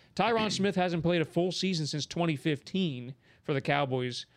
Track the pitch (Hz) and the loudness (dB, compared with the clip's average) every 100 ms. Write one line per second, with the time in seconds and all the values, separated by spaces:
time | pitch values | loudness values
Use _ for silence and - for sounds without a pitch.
0 | - - 208 226 214 190 196 185 180 170 | -8 0 2 2 0 0 0 2 0 2
1 | 165 175 151 - 180 170 190 175 147 151 | 2 2 2 0 0 0 0 0 -2 -4
2 | - 170 170 143 160 143 - 190 185 127 | -4 -2 0 0 0 -2 -2 -2 -2 -4
3 | 123 135 _ - - 139 - 143 143 127 | -10 -14 _ -12 -4 -2 2 0 2 -2
4 | 123 117 - | -2 -6 -12